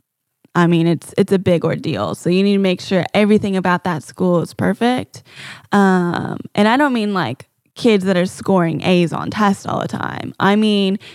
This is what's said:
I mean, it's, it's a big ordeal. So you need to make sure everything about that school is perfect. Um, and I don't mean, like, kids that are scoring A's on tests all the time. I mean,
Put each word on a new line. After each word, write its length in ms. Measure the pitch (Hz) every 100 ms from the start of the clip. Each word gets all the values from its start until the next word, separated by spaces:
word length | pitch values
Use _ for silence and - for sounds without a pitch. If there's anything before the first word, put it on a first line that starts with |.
| _ _ _ _ _ 175
I 100 | 170
mean, 200 | 170 165
it's, 260 | 160 - -
it's 140 | 196
a 60 | 190
big 260 | 185 165
ordeal. 500 | 165 - - 101 95 -
So 140 | 170
you 120 | 185
need 120 | 202
to 40 | 196
make 220 | 190 180
sure 240 | - 185 -
everything 420 | 196 208 214 208 190
about 280 | 185 175
that 180 | 185 156
school 380 | - - 180 175
is 140 | -
perfect. 680 | - 180 196 240 254 - - _ - - - -
Um, 680 | 202 196 185 175 - - - -
and 120 | - 214
I 100 | 254
don't 160 | 294
mean, 180 | 240 208
like, 340 | 190 123 127 - _ _
kids 320 | - 233 208 185
that 100 | 180
are 80 | 185
scoring 540 | - - 190 165 147
A's 300 | - 180 165
on 180 | - -
tests 360 | 220 202 196 -
all 120 | -
the 60 | -
time. 460 | - - - - -
I 160 | 190 208
mean, 420 | 214 208 190 202 -